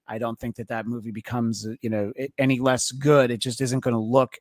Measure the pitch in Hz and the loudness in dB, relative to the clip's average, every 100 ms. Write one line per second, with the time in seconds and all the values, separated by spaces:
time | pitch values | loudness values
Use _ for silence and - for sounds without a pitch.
0 | - 110 117 117 120 117 107 113 110 120 | -12 -6 -6 -6 -8 -8 -8 -6 -6 -8
1 | 110 107 - 123 117 104 107 120 113 107 | -8 -10 -6 -2 -2 -2 -6 -8 -4 -2
2 | 104 - 135 - 135 127 131 127 - 131 | -2 -6 -8 0 2 4 2 2 -2 0
3 | 143 143 123 117 131 113 127 131 127 117 | 4 6 6 2 -4 -4 -2 0 0 0
4 | 110 131 123 - | 4 4 4 -2